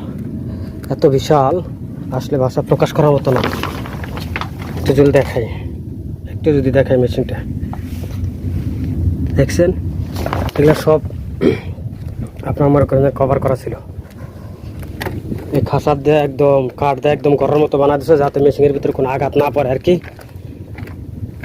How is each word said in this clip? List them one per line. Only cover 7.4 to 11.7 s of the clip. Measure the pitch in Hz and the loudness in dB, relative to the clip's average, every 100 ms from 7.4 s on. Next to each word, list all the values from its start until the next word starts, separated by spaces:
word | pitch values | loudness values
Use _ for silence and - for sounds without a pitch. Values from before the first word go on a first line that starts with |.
| - - - - - - - - - - - - - - - - - - - | -6 -6 -6 -8 -8 -8 -8 -6 -6 -4 -4 -4 -4 -4 -4 0 0 0 0
দেখছেন? | - 135 - 180 185 - - - - - - - | 2 2 4 2 2 -4 -4 -6 -4 -4 -2 -4
এগুলো | - 147 151 | 4 4 4
সব | - 156 - | 4 2 0
<clears throat> | - - - - - - | -8 -8 0 0 0 -4